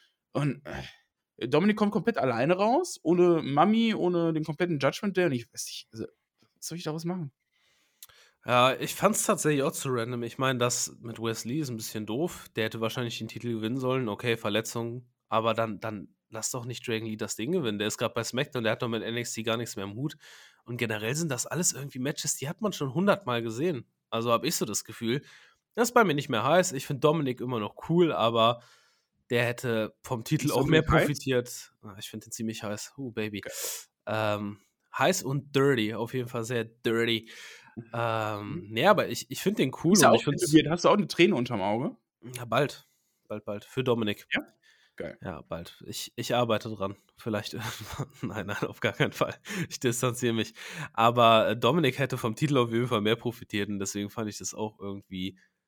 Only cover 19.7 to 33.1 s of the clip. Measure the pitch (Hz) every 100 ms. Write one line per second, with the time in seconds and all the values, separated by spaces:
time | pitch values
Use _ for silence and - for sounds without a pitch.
19.7 | - 98 104 151 - - - - _ -
20.7 | 120 117 107 110 147 170 123 - 147 180
21.7 | 131 139 127 131 143 156 - 139 - 214
22.7 | - 139 127 202 170 123 120 113 113 175
23.7 | 139 - _ _ 113 117 117 147 - 147
24.7 | 101 - - 113 139 - - - _ _
25.7 | - 240 247 202 143 139 117 123 175 185
26.7 | 131 - 135 151 160 135 123 123 120 101
27.7 | - - 170 165 110 110 117 113 123 -
28.7 | - _ _ _ _ - 120 120 120 127
29.7 | 110 107 - - 120 - 151 139 123 139
30.7 | 160 151 143 151 147 135 123 123 - -
31.7 | _ 110 98 - 110 110 - 110 110 107
32.7 | 104 - - 131